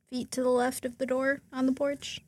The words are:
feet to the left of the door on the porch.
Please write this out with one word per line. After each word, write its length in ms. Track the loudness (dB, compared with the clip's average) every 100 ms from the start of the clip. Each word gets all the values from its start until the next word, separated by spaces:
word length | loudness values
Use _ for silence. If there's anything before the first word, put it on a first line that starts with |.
| -10
feet 220 | -8 -4
to 100 | 0
the 60 | 2
left 340 | 4 2 0
of 140 | -6 -4
the 80 | -2
door 340 | 0 0 -2 -4
on 140 | 0 2
the 60 |
porch. 480 | 2 0 -2 -8 -12